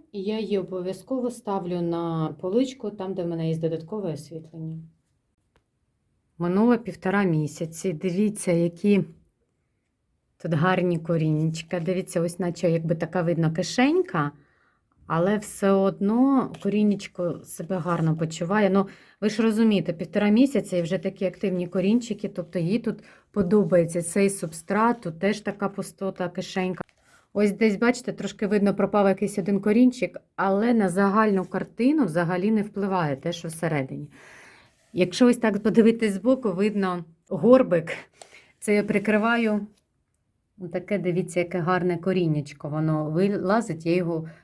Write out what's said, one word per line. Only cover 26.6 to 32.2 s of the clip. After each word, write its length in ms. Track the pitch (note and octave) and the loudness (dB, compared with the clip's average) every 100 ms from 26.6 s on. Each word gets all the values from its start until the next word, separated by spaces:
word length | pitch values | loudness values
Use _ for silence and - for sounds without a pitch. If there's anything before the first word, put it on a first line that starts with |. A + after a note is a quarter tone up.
| F#3 F#3 - _ _ _ _ | -4 -6 -12 _ _ _ _
Ось 200 | G3+ G#3 | 0 0
десь, 240 | G3+ A3 G3 | 4 2 4
бачите, 360 | A#3 B3 - | 2 0 -6
трошки 340 | G3+ G3+ - G3+ | -8 -10 -4 0
видно, 280 | G#3 G3 | 2 2
пропав 340 | G3 G3 G#3 G3 | 2 2 4 4
якийсь 300 | F#3+ G3 G3+ | 2 -2 -2
один 220 | F3+ G3 | -2 0
корінчик, 560 | G#3+ G#3+ B3+ - F3+ - - - | 2 6 4 4 -6 -6 -14 -4
але 380 | F#3+ G3 A#3 | 0 2 2
на 140 | A#3 F#3+ | 2 2
загальну 560 | F3+ G3 G#3 A3 F#3+ | 2 2 4 2 0
картину 600 | F3+ F#3+ F3+ - B3 D#4 | -2 -6 -8 0 2 2
взагалі 460 | G3+ D#3+ | 2 0